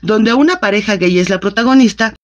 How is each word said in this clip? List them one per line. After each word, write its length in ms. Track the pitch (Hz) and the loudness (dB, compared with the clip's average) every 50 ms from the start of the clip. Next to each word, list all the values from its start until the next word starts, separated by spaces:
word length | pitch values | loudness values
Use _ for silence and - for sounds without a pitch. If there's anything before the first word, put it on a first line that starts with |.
donde 320 | - 165 214 214 214 226 | -4 -2 0 0 0 0
una 280 | 233 262 294 330 370 370 | 2 2 2 2 0 -2
pareja 360 | - 202 196 208 202 226 208 | -2 -2 -2 -2 -2 -4 -2
gay 220 | 180 180 180 180 180 | -2 0 0 0 0
es 100 | 180 180 | 0 -2
la 120 | 196 185 | -2 -4
protagonista, 760 | - 202 202 - 233 254 262 269 254 220 - - 226 220 - - | -4 -4 -4 -2 0 2 4 4 4 2 0 -2 -6 -6 -6 -10